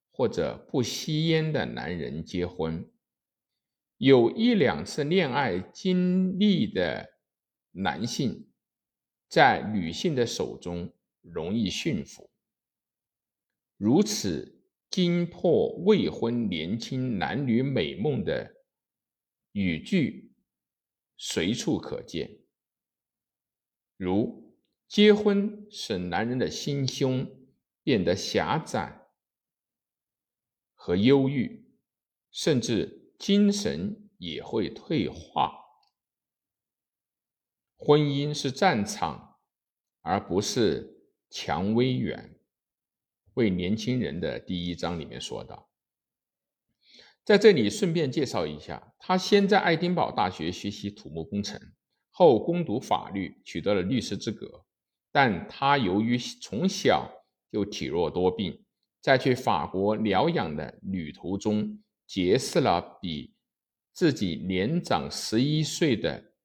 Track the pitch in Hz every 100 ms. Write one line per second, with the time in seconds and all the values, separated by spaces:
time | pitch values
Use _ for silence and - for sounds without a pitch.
0 | _ - 117 - 71 57 - 143 123 -
1 | - 151 160 160 156 147 67 60 67 87
2 | 64 76 82 90 87 - 80 80 - _
3 | _ _ _ _ _ _ _ _ _ -
4 | 131 131 117 - 233 220 123 76 87 -
5 | 147 185 151 123 127 90 95 - 190 180
6 | 180 180 185 185 208 170 104 92 85 60
7 | - _ _ _ _ _ _ 87 95 69
8 | 117 - 127 - - _ _ _ _ _
9 | _ _ - 170 139 92 95 107 82 80
10 | 185 135 117 - 67 60 87 87 87 _
11 | _ _ - 82 82 113 101 - 170 101
12 | 69 - - _ _ _ _ _ _ _
13 | _ _ _ _ _ _ _ - 104 151
14 | 208 - 101 76 - - _ _ _ -
15 | 175 175 170 - 180 123 - - 180 196
16 | 82 - 117 120 107 85 82 113 - 131
17 | 127 101 76 107 139 113 135 127 76 71
18 | 143 123 85 67 52 - _ _ _ _
19 | _ _ _ _ _ 101 95 80 - 190
20 | 113 - - _ _ _ _ _ _ _
21 | _ - - - 87 120 - 101 - -
22 | - 82 - - _ _ _ _ _ _
23 | _ _ _ _ _ _ _ _ _ -
24 | 92 98 123 - - _ _ _ - -
25 | 208 208 208 196 208 - - - - 95
26 | 90 87 113 127 87 - - 143 131 -
27 | 135 127 - - - _ _ _ - 113
28 | 87 92 - 101 82 147 156 113 73 -
29 | _ _ _ _ _ _ _ _ _ _
30 | _ _ _ _ _ _ _ _ - 90
31 | 113 139 135 143 110 - _ _ _ _
32 | _ _ _ - 175 131 113 107 - -
33 | _ - - 202 208 202 82 71 196 208
34 | - - 87 69 - 117 87 - - 156
35 | 71 82 - - 76 - - _ _ _
36 | _ _ _ _ _ _ _ _ _ _
37 | _ _ _ _ _ _ _ - - 147
38 | 147 139 147 147 139 131 190 123 101 -
39 | 82 64 - _ _ _ _ _ _ _
40 | 80 98 - 87 - 131 104 67 - -
41 | _ _ _ - - 85 95 113 127 127
42 | 98 - - - _ _ _ _ _ _
43 | _ _ _ - 110 90 90 110 127 123
44 | 82 80 85 60 - 90 87 82 85 87
45 | 71 60 - 64 - - - _ _ _
46 | _ _ _ _ _ _ _ _ _ -
47 | - _ - 202 214 165 101 - 180 165
48 | 143 143 135 104 78 73 - 71 - _
49 | - 185 - 202 196 202 180 160 175 175
50 | - - 95 - 80 90 101 - 101 -
51 | - 80 82 101 101 - - _ _ _
52 | _ - 175 113 - 175 165 110 - -
53 | - 98 85 - - 87 80 104 92 127
54 | - 101 - - - - _ _ _ _
55 | _ 147 131 87 - - 139 143 101 98
56 | 113 120 - - - 101 190 - 127 80
57 | - - _ _ _ 107 98 - 65 80
58 | 80 85 90 92 92 71 _ _ _ _
59 | - 131 135 120 - 90 76 95 101 107
60 | 110 92 151 165 87 76 69 - - 95
61 | 76 - 82 101 110 107 107 104 _ _
62 | - 98 90 120 - 170 123 87 - -
63 | 90 76 64 _ _ _ _ _ _ -
64 | 170 131 95 80 90 92 107 170 - 92
65 | 69 - - 110 143 151 151 - 160 110
66 | 80 62 - _